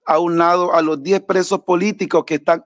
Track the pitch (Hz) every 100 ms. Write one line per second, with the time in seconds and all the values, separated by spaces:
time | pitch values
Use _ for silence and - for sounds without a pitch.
0 | - 160 170 170 170 180 180 165 156 151
1 | 147 196 - 185 180 190 - 175 208 208
2 | 160 170 - 151 - 170